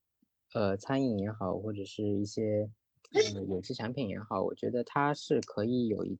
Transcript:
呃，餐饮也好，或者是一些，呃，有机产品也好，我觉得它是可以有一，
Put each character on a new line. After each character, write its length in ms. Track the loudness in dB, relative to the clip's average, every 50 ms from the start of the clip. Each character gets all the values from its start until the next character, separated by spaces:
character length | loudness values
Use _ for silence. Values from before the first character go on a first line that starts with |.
| _ _ _ _ _ _ _ _ _ _ -2
呃， 220 | 0 2 2 2
餐 240 | 0 0 0 0 2 2
饮 120 | 2 2 0
也 100 | 0 -2
好， 260 | -2 -2 -2 -2 -2
或 160 | -2 -2 -4 -4
者 120 | -6 -6
是 180 | -8 -4 -2 0
一 220 | 2 2 2 0
些， 420 | -2 -2 -2 0 2 2 2 0 0 -4 _ _ _ _ _ _ 0 4
呃， 320 | 4 4 4 2 -4 -4
有 160 | -2 -2 -2
机 120 | -2 -4 -4
产 200 | -4 -4 -4 -2
品 160 | -2 -2 -2
也 100 | -2 -6
好， 240 | -6 -2 0 0 0
我 100 | 0 -2
觉 160 | -2 -4 -2
得 140 | 0 0 -2
它 320 | 0 0 2 2 2 2
是 260 | 0 0 2 2 2
可 240 | 2 -2 -2 -2 0
以 220 | 2 2 2 2
有 180 | 2 2 0 -2
一， 140 | -4 -4 -8